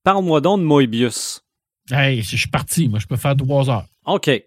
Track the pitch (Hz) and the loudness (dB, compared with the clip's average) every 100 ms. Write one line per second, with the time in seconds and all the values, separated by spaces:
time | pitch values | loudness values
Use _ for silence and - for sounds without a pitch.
0 | 185 196 180 151 165 202 160 147 123 113 | 0 0 2 2 2 0 4 4 4 0
1 | 120 - - - _ _ _ _ - 135 | -2 -2 -10 -12 _ _ _ _ -6 0
2 | 139 127 98 - - 147 - - 156 104 | 0 0 -4 -4 -4 -4 -4 -2 0 -2
3 | - 123 143 139 131 139 131 110 - _ | -4 -4 -2 -2 0 0 0 -2 -6 _
4 | - 190 151 113 | -4 -2 0 0